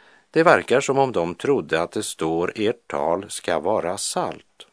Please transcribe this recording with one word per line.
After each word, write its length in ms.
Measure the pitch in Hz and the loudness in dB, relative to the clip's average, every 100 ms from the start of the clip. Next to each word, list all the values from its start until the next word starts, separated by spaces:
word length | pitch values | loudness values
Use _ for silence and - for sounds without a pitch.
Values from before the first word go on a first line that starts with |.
| _ _ _ | _ _ _
Det 120 | 160 | 4
verkar 380 | 170 104 - 123 | 6 6 4 0
som 180 | 139 135 | 2 2
om 140 | 131 | 2
de 220 | 98 85 | 2 -2
trodde 480 | 85 - 123 73 80 | -2 0 0 0 -2
att 100 | 85 | -2
det 100 | 110 | -4
står: 500 | - - 80 82 90 | -6 -4 -2 -2 -2
"Ert 340 | 107 107 - - | -2 -2 -4 -6
tal 420 | 71 78 90 101 | -4 -2 -2 -4
ska 280 | - - 80 | -10 -4 -2
vara 400 | 85 104 85 98 | 0 -2 -2 -6
salt." 480 | - 185 120 - _ - - | -6 -4 -6 -8 _ -20 -20